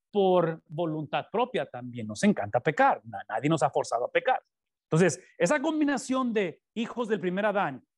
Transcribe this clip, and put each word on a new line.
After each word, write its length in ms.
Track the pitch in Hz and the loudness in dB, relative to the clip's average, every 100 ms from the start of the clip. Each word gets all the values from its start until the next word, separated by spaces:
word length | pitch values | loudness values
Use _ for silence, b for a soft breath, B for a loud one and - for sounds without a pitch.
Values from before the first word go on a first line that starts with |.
| _ | _
por 500 | 208 190 180 165 160 _ | 2 6 6 4 -2 _
voluntad 580 | 156 170 156 151 151 - | -4 -4 -4 -4 -6 -4
propia 340 | 214 247 175 135 | -2 -2 -2 -6
también 400 | 123 123 120 107 | -10 -12 -10 -8
nos 180 | 107 | 0
encanta 360 | 208 185 104 123 | 2 2 0 0
pecar, 420 | - 147 269 - 117 | 0 4 4 2 -6
na-, 180 | 98 - | -16 -8
nadie 220 | 110 143 | -4 0
nos 140 | 165 | 0
ha 80 | 147 | 0
forzado 340 | 151 127 117 123 | 0 -2 -4 -2
a 60 | |
pecar. 280 | 170 254 247 - _ _ _ _ | 0 0 -2 -4 _ _ _ _
Entonces, 320 | 160 180 165 B - | 2 2 2 B -2
esa 240 | 175 302 | 0 2
combinación 720 | 311 311 285 277 - 262 247 | 0 0 0 0 -2 -2 0
de 280 | 214 180 - _ 214 | 0 -2 -6 _ -6
hijos 320 | 233 226 220 | -6 -6 -4
del 140 | 214 | -2
primer 240 | 180 185 214 | -2 0 0
Adán 360 | 202 165 127 - | 0 -2 -6 -16